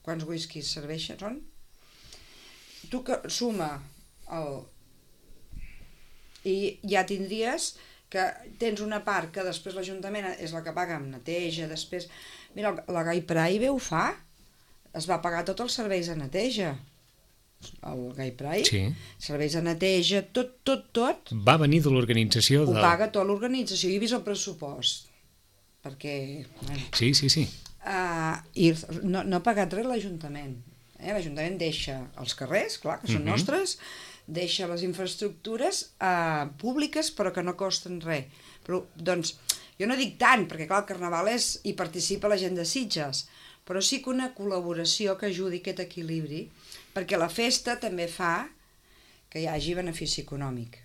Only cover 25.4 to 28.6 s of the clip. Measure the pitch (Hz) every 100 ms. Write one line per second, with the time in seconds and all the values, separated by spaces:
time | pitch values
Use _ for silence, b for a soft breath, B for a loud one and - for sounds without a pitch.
25.4 | _ _ _ _ 139 135 147 143 135 147
26.4 | - - - 139 131 - 117 139 139 156
27.4 | 139 - - - - 190 180 165 160 -
28.4 | - -